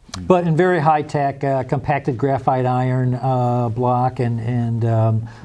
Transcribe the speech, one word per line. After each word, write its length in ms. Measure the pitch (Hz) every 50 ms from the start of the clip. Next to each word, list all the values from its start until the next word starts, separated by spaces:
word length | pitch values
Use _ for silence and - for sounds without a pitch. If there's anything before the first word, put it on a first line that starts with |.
| _ - - 92 90 82
But 180 | 185 175 175
in 100 | 170 156
very 220 | 147 185 185 180 165
high 240 | 143 160 156 151
tech, 400 | 147 151 - 147 139 139 135 139
uh, 220 | 147 139 135 131 127
compacted 520 | 127 147 135 - - 143 139 - 151 127
graphite 500 | 107 139 135 135 131 - 151 135 127 127
iron, 480 | 123 127 127 127 127 127 131 127 127 123
uh, 520 | 117 - 135 131 127 123 123 120 123 120 117
block 520 | 110 120 123 123 123 123 127 123 - -
and, 180 | 123 120 120 113
and, 460 | 113 123 123 120 117 117 117 113 117
um, 440 | 117 113 113 113 113 110 110 113 - - - -